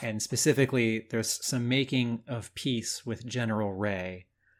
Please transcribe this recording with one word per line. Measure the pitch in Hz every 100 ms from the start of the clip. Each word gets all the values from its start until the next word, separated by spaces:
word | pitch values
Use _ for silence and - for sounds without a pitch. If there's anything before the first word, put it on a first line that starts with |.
and | 117 107
specifically | - 123 156 135 131 127 113 110 -
there's | 113 110 -
some | - 127 120
making | 135 135 131 120 117 -
of | 120 -
peace | - 139 120 113 - 123
with | 110 120
General | 123 113 107 101
Ray. | 95 104 95 92 92 - _ _